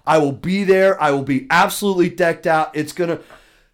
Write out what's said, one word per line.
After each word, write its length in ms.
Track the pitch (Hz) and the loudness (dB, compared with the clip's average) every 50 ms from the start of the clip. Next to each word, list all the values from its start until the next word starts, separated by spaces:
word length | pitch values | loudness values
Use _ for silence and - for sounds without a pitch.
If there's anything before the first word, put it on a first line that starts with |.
| _ | _
I 120 | 143 151 160 | 0 2 2
will 140 | 151 139 | 2 0
be 320 | 131 104 - 165 185 196 202 | -4 -6 -4 -4 -2 -2 2
there. 360 | 185 190 190 190 190 190 - | 2 4 4 4 2 2 2
I 100 | 151 147 | 0 0
will 100 | 143 139 | 0 0
be 240 | 135 120 139 131 135 - | -2 -2 -4 -4 -2 0
absolutely 600 | 160 170 190 202 - - 208 202 190 180 175 180 | 2 2 2 2 -2 -4 -2 -2 2 2 0 0
decked 360 | 170 - 175 165 165 160 - | 0 0 0 0 0 -2 -2
out. 300 | 175 160 156 156 - - | 0 0 0 0 -2 -4
It's 160 | 151 147 147 | -8 -8 -8
gonna, 280 | - - 175 165 165 - - _ - - _ _ _ _ _ _ | -6 -6 -4 -4 -4 -8 -10 _ -20 -20 _ _ _ _ _ _